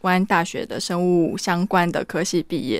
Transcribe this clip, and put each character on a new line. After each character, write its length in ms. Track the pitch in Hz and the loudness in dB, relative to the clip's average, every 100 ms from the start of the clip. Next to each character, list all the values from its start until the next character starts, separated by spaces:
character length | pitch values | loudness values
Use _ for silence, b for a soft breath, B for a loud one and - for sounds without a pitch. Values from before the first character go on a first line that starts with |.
湾 220 | 190 185 196 | 0 2 2
大 200 | 180 - | 0 0
学 200 | - - | -4 -6
的 140 | - | -6
生 260 | - 175 180 | -4 0 2
物 320 | 175 160 - | 4 2 0
相 300 | - 175 190 | -2 0 2
关 240 | 185 170 | 2 2
的 100 | 147 - | 0 -4
科 180 | 160 | -4
系 180 | 180 175 | -2 -2
毕 200 | - 160 | -2 -4
业 180 | 127 | -2